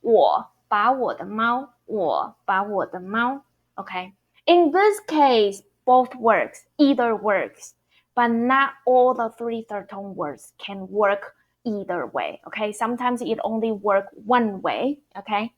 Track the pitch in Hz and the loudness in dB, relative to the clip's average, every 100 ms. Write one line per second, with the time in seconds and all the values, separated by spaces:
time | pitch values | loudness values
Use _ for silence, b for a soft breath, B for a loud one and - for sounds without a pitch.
0 | 220 220 131 - - _ _ 208 214 269 | 4 4 4 2 -4 _ _ 0 2 0
1 | 220 - 190 214 226 247 277 _ _ 214 | -2 -6 -8 -2 0 -2 -6 _ _ -4
2 | 165 82 - - - 190 202 202 - 185 | -2 -2 -4 -8 -4 -2 -2 -4 -4 -8
3 | 185 214 240 277 _ _ _ - 190 185 | -8 -4 -2 -4 _ _ _ -16 -12 -12
4 | 185 _ _ _ - 349 330 320 415 415 | -12 _ _ _ 4 6 6 4 2 0
5 | - 311 285 240 202 196 _ _ - 254 | -4 2 4 4 2 -2 _ _ 4 4
6 | 247 254 226 202 120 - _ _ 285 254 | 4 -2 2 2 0 -8 _ _ 2 4
7 | 240 214 196 196 117 _ - _ _ _ | 0 0 0 0 -2 _ -20 _ _ _
8 | _ - 240 233 240 262 269 - - 254 | _ 0 2 2 2 2 0 -2 2 4
9 | 254 262 226 226 233 233 226 208 196 196 | 4 2 -4 -6 -8 -8 -8 -10 -10 -14
10 | 196 185 156 139 - _ - 196 190 196 | -12 -8 -8 -8 -18 _ -14 -12 -8 0
11 | 202 202 - _ _ _ - 208 196 175 | 2 0 -6 _ _ _ -8 -6 -6 -6
12 | 123 135 80 - - - 214 208 226 240 | -4 -6 -6 -8 -14 -8 -8 -4 -4 -2
13 | 247 247 240 220 - 220 226 208 208 196 | -4 -4 -4 -4 -4 -2 -2 -2 0 0
14 | 196 - 208 247 226 190 190 113 254 285 | -2 -16 0 0 0 -2 -4 -2 -4 -6
15 | _ - - 208 226 | _ -18 -6 -4 -4